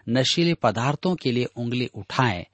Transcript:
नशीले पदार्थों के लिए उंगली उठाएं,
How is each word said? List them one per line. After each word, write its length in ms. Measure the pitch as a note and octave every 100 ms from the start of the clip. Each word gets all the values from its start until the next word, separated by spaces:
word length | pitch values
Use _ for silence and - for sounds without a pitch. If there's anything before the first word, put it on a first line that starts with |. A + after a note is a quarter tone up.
| -
नशीले 460 | B2 C3 - E3+
पदार्थों 600 | E3 A#2 G#2 B2+ D3 F#3 F3+
के 160 | C3
लिए 120 | A#2+
उंगली 420 | B2 - A#2+ B2 B2
उठाएं, 580 | A2 - - B2+ F2+ -